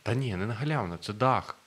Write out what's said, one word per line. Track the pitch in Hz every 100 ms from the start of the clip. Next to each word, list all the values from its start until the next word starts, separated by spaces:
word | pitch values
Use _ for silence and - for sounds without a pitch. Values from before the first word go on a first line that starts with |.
Та | -
ні, | 120 131 90
не | 104
на |
галявина, | 117 143 151 92 85
це | -
дах. | 107 131 113 - -